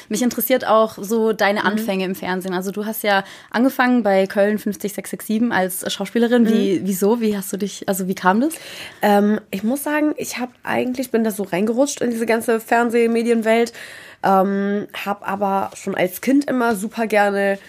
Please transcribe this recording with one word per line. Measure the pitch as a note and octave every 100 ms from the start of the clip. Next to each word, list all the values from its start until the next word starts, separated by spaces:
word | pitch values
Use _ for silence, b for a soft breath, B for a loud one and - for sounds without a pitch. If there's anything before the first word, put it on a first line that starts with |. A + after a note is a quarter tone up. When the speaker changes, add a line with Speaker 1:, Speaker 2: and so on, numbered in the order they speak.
| B
Speaker 1:
mich | G#3+
interessiert | B3 A#3+ - B3+ -
auch | A3 A3 -
so | G3 A3+ A3
deine | G#3+ G3+ G#3
Speaker 2:
Mhm. | -
Speaker 1:
Anfänge | G#3+ A3 F#3+ F#3
im | F#3+
Fernsehen. | F3+ F#3 F#3+
Also | F#3 F#3+
du | G3+ G#3+
hast | A3
ja | G#3 G3 G3 B B
angefangen | - C4 C4 B3 B3
bei | G#3+ F#3+ F#3+
Köln | G#3 G3+ G#3+
fünfzig | G#3+ F#3+ G3+
sechs | - -
sechs | F#3+ -
sieben | G#3+ A#3+
als | F#3 F#3 - F#3+
Schauspielerin. | - G3 A#3 A3+ A#3+ G#3
Wie, | A3 G3 F3
Speaker 2:
Mhm. | F#3
Speaker 1:
wieso? | F#3 G3+ A#3+
Wie | A3 G3+
hast | F#3+
du | F#3+
dich, | G3 - -
also | F#3+ F#3
wie | F#3+
kam | F#3 G#3
das? | D4+ - B B B B
Speaker 2:
Ähm, | G#3 G3+ G#3 G#3+ -
ich | G3
muss | G#3+ C#4
sagen, | D4+ D4+ D4+ -
ich | - -
hab | B3 -
eigentlich, | - A3+ B3 B3+ B3
bin | A3+
da | A3+
so | G3
reingerutscht | F#3+ F3 A3 A#3 C#4 -
in | A#3+
diese | A3+ A3+
ganze | A3+ A3+ A3+
Fernseh-Medienwelt. | - A#3 A#3+ A#3 A#3 A3+ A#3 A#3 A3 A3+ A#3 - B B B B
Ähm, | - F#3+ F#3+ G3 G3+ G3+ - - G3
hab | G#3 -
aber | G3 G3 G3 - -
schon | G3 F#3
als | F3+ -
Kind | A#3+ C#4 C#4+
immer | B3+ A#3 G#3
super | A3 - A3+
gerne | G#3+ G3+ G3+ G3+ G3